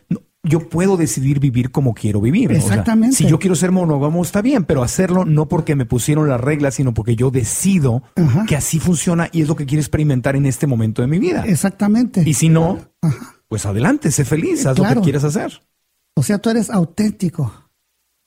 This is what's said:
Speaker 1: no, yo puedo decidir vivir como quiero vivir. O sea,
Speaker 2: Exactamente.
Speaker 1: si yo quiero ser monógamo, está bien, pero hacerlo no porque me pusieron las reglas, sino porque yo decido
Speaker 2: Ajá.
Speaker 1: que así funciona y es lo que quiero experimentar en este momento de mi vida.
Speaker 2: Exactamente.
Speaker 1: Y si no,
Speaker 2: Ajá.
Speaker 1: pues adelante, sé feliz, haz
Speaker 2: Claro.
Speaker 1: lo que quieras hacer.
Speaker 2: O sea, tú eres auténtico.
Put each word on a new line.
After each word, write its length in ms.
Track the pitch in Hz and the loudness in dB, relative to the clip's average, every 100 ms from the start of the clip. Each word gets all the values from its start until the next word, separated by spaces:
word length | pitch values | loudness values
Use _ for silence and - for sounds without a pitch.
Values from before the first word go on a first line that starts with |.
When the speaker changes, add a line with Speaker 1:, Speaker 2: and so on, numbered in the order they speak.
| - | -8
Speaker 1:
no, 120 | - _ _ | -8 _ _
yo 260 | 170 160 - | -2 -2 -2
puedo 280 | 165 190 190 | -2 0 2
decidir 420 | 160 - 135 143 | 0 -2 -2 0
vivir 320 | 139 120 123 | 0 0 -2
como 240 | - 135 | 0 -2
quiero 260 | 107 107 101 | -2 -2 0
vivir. 300 | 110 185 208 | 2 2 2
O 40 | |
sea, 60 | 101 | 0
Speaker 2:
Exactamente. 520 | - 107 156 220 226 269 | 0 0 0 2 2 2
Speaker 1:
si 100 | - | 2
yo 100 | 160 | 2
quiero 160 | 190 | 2
ser 160 | 170 180 | 0 2
monógamo, 500 | 185 175 143 147 170 | 2 2 0 0 -2
está 200 | 170 202 | -2 -2
bien, 220 | 220 285 | 0 0
pero 180 | 160 143 | 0 0
hacerlo 420 | 180 - 185 185 | 0 0 0 2
no 220 | 175 151 156 | 2 2 0
porque 280 | 156 156 143 | -2 -2 -2
me 80 | 117 | 0
pusieron 420 | 123 135 156 151 | -2 0 0 2
las 120 | 123 | 0
reglas, 340 | 123 151 143 | -2 0 -2
sino 180 | 123 135 | 0 -2
porque 220 | 117 110 | -2 -2
yo 160 | 113 131 | 0 0
decido 720 | 127 110 - 190 196 135 117 - - | 0 -2 -2 0 2 2 0 -4 0
Speaker 2:
Ajá. 280 | 160 143 220 | 2 2 0
Speaker 1:
que 100 | 147 | -2
así 240 | - 160 | -2 -2
funciona 480 | 175 175 - 170 170 | 0 0 0 0 0
y 100 | 165 | -2
es 60 | 151 | -2
lo 60 | |
que 120 | 156 139 | -2 -2
quiero 140 | 151 | -2
experimentar 540 | 147 - 151 127 139 | -2 0 0 0 0
en 120 | 139 139 | 0 0
este 200 | 120 147 | 0 0
momento 360 | 117 110 110 | 0 0 0
de 60 | 123 | 0
mi 120 | 165 | 0
vida. 240 | 339 311 226 | 0 -2 0
Speaker 2:
Exactamente. 760 | 165 196 - 208 220 247 196 156 | 0 0 0 0 2 0 0 0
Speaker 1:
Y 80 | |
si 140 | 151 160 | 2 4
no, 320 | 160 165 233 - - | 4 2 -2 -10 -4
Speaker 2:
Ajá. 360 | 165 120 - - - | -4 -4 -8 -20 -8
Speaker 1:
pues 180 | 107 | -6
adelante, 460 | 104 101 156 285 175 | -4 0 0 0 0
sé 140 | 139 | 0
feliz, 420 | 135 156 311 320 208 | 0 0 0 0 0
haz 80 | 131 | 2
Speaker 2:
Claro. 200 | 190 240 | 2 2
Speaker 1:
lo 40 | |
que 20 | |
quieras 180 | 180 147 | 2 0
hacer. 280 | 147 175 311 - _ _ _ _ _ - | 0 -2 -6 -12 _ _ _ _ _ -4
Speaker 2:
O 60 | |
sea, 140 | 131 208 | 0 0
tú 120 | 226 | 0
eres 180 | 226 202 | 0 0
auténtico. 840 | 208 165 - 214 208 180 - 127 - _ _ _ _ _ _ | -2 -2 -2 -4 -2 -6 -4 -6 -8 _ _ _ _ _ _